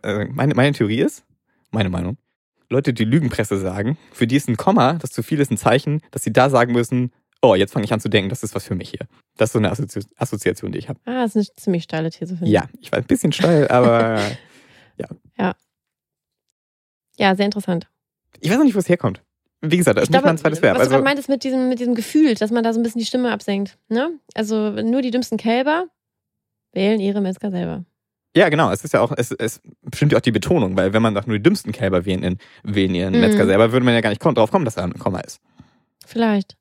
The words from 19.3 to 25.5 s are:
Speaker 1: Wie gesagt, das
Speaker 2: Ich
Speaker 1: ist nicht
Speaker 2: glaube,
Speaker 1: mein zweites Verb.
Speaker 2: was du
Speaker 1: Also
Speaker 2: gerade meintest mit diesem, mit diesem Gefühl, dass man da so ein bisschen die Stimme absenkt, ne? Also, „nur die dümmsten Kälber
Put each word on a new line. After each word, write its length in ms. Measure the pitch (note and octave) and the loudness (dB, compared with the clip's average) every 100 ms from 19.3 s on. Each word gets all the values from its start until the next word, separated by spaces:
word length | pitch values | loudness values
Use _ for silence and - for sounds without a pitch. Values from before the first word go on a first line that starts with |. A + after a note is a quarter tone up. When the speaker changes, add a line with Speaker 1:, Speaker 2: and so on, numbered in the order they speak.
| _ _ _ | _ _ _
Speaker 1:
Wie 160 | D#3 F3 | -2 2
gesagt, 200 | E3 G#2 | 4 2
das 60 | |
Speaker 2:
Ich 60 | - | 4
Speaker 1:
ist 40 | |
nicht 80 | B3+ | 4
Speaker 2:
glaube, 60 | C#4+ | 4
Speaker 1:
mein 100 | D#3+ | 2
zweites 240 | D#3 D#3 | -2 2
Verb. 140 | B2+ F#2 | 2 4
Speaker 2:
was 40 | |
du 40 | |
Speaker 1:
Also 80 | C3 | 4
Speaker 2:
gerade 120 | C3+ | 4
meintest 260 | C4+ C#4+ C4+ | 2 -2 -2
mit 140 | C4+ | -4
diesem, 260 | C4+ C4 B3+ | -2 -2 -2
mit 100 | B3 | -2
diesem 140 | A#3+ A#3 | -2 -2
Gefühl, 400 | A3 D4+ D#4 A3 | 0 2 2 2
dass 160 | G#3+ | 0
man 120 | A#3 | 0
da 100 | A3+ | 0
so 60 | A3+ | 0
ein 40 | |
bisschen 160 | A#3 A#3 | -2 -4
die 60 | A3 | -4
Stimme 260 | B3+ B3 | -2 -2
absenkt, 460 | G#3+ - G3 G3 _ _ | -4 -4 -4 -6 _ _
ne? 300 | A3 D4+ D#4+ _ | -2 -2 -6 _
Also, 380 | - G#3+ A3 G#3+ | -8 -4 -2 -2
„nur 300 | G#3 A3+ B3+ | -2 -2 0
die 100 | B3+ | -2
dümmsten 260 | A#3+ A#3+ A3 | -4 -4 -4
Kälber 500 | A3 | -2